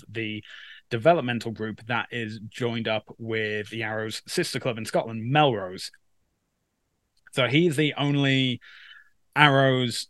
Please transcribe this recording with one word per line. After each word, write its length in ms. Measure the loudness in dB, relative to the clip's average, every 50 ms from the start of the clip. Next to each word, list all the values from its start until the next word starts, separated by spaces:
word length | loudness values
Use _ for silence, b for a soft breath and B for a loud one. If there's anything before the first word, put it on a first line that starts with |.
| -10 -10
the 360 | -8 -8 -6 -6 -6 -8 B B B B B B B B B _
developmental 600 | -6 2 4 4 4 4 2 -2 -4 -4 -4 -6
group 300 | -8 -6 -8 -8 -8 -10 -8 -6
that 200 | -4 -4 -4 -4
is 280 | -6 -8 -8 -8 -8 -12 -14 -14
joined 380 | -8 -6 -4 -4 -4 -4 -4 -2
up 160 | -4 -4 -6 -8 -14 -12
with 520 | -8 -6 -4 -4 -2 -2 -4 -6 -6 -8
the 100 | -8 -8 -6
Arrows 380 | -6 -4 -6 -6 -6 -8 -10 -10 -6
sister 320 | -4 -4 -4 -2 -4 -4
club 180 | -4 -4 -6 -6
in 80 | -6
Scotland, 380 | -4 -2 -2 -2 -2 -6 -6 -4 2
Melrose. 600 | 4 4 4 4 4 0 -4 -6 -8 -10 -12 -14 -14 _ _ _ _ _ _ _ _ _ _ _ _ _ _ _ _ _ _ _ _ _ _ _ _ _ _ -6 -2
So 140 | 0 0 4
he's 280 | 4 4 4 4 4
the 200 | 2 0 0 0
only 640 | 0 0 0 2 2 2 2 2 2 2 0 -2 -4 B B B B B B B B B B B _ _ _ _
Arrows 720 | 6 6 8 8 6 6 6 4 4 2 0 -2 -4 -8